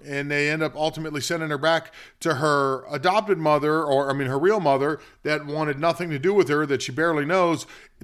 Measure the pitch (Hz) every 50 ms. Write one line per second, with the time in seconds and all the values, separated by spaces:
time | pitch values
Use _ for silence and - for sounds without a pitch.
0 | - 147 143 139 139 143 147 143 147 147 156 160 160 147 123 147 156 160 - 156
1 | 160 156 147 143 120 - 170 165 160 151 151 135 147 160 165 160 165 - - -
2 | - - _ _ - 165 151 127 156 151 143 143 139 135 131 127 - - 147 143
3 | 135 180 190 220 220 208 190 160 160 151 151 147 147 151 156 160 156 147 135 139
4 | 143 135 135 139 139 127 135 139 165 196 220 214 165 147 135 131 139 151 156 -
5 | - - - _ - 147 151 147 147 143 147 156 156 151 139 139 160 170 160 -
6 | 180 165 151 135 143 190 208 202 160 131 147 147 156 139 139 123 - - 127 147
7 | 165 170 160 151 139 151 180 190 180 170 160 - - - - - - - _ _